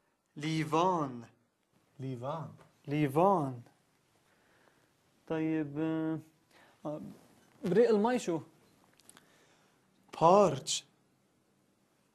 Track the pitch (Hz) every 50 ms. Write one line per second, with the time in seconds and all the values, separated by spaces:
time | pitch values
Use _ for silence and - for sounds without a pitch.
0 | _ _ _ _ _ _ - 151 143 160 160 160 151 156 156 165 175 190 180 165
1 | 147 135 123 120 117 - _ _ _ _ _ _ _ _ _ _ _ _ _ -
2 | 131 135 131 117 123 139 156 160 156 - - - - _ _ _ - 143 143 151
3 | 151 135 127 160 180 202 196 165 139 131 127 117 - - _ _ _ _ _ _
4 | _ _ _ _ _ _ _ _ _ _ _ _ _ _ _ _ _ _ _ _
5 | _ _ _ _ _ - 165 160 160 160 160 160 151 139 139 151 160 160 160 160
6 | 160 160 160 151 - - _ _ _ _ _ - - _ _ _ - 151 151 -
7 | - - - - - _ _ _ _ _ _ - 277 180 180 214 240 226 220 202
8 | 208 240 254 226 - 185 165 151 - - _ _ _ _ _ _ _ _ _ _
9 | _ - - - _ _ _ _ _ _ _ _ _ _ _ _ _ _ _ _
10 | _ _ - - 160 170 190 208 202 165 139 131 - - - - - _ _ _
11 | _ _ _ _ _ _ _ _ _ _ _ _ _ _ _ _ _ _ _ _
12 | _ _